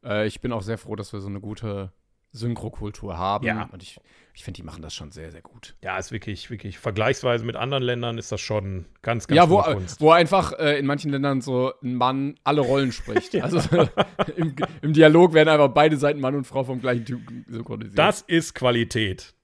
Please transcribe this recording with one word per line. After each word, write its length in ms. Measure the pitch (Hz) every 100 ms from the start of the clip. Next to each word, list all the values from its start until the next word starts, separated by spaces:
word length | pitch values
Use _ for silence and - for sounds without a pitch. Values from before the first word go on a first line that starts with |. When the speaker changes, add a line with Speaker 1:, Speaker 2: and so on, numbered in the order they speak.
Speaker 1:
Äh, 220 | - 104 107
ich 140 | -
bin 120 | 123
auch 100 | 117
sehr 160 | 98 113
froh, 180 | - 104
dass 160 | 101
wir 80 | 104
so 80 | 98
eine 120 | 98
gute 520 | 101 107 110 101 95 _ _ _ _
Synchrokultur 840 | 113 120 117 107 - 104 - 101 85
haben. 280 | 92 104 -
Speaker 2:
Ja. 220 | - 87
Speaker 1:
Und 100 | 92
ich, 180 | 95 - _ _ _
ich 80 | -
find, 140 | - 87
die 60 |
machen 180 | 80 87
das 120 | 78
schon 180 | - 76
sehr, 180 | 78 80
sehr 120 | 80
gut. 340 | - 117 - -
Speaker 2:
Ja, 160 | 95 95
ist 120 | 92
wirklich, 380 | 113 - 101 -
wirklich 280 | 107 101 -
vergleichsweise 680 | 120 104 110 135 127 120
mit 100 | 117 113
anderen 260 | 123 139
Ländern 340 | 123 123 120 113
ist 140 | -
das 80 | 104
schon 460 | - 107 98 95 82 _
ganz, 240 | - 113 -
ganz 80 | 143
Speaker 1:
Ja, 140 | 170
wo, 120 | 196
Speaker 2:
hohe 100 | 160
Kunst. 260 | 113 90 -
Speaker 1:
wo 100 | 151
einfach, 480 | 170 165 190 143 -
äh, 200 | 151 147
in 80 | 139
manchen 240 | 143 147
Ländern 320 | 139 139 135
so 300 | 123 127 131 -
ein 120 | 123
Mann 420 | 123 123 135 139 -
alle 200 | - 147
Rollen 280 | 127 135 135
spricht. 440 | 113 - 110 -
Speaker 2:
<laughs> 80 | 185
Ja. 20 |
Speaker 1:
Also 160 | - 165 151
<laughs> 200 | 175 165 - 185 - 202 165
im, 200 | 160 131 - -
im 120 | 147
Dialog 400 | 151 156 160 180
werden 140 | 156 156
einfach 180 | 151 143
beide 280 | 131 156 151
Seiten 220 | 143 151
Mann 140 | 131
und 120 | 143 131
Frau 180 | 135
vom 160 | 131 127
gleichen 240 | 123 123
Typ 160 | 113 123 110 123 -
synchronisiert. 500 | 113 - 107 107 101
Speaker 2:
Das 240 | 175 208
ist 320 | - 165 160
Qualität. 800 | - 127 120 117 117 107 92 - _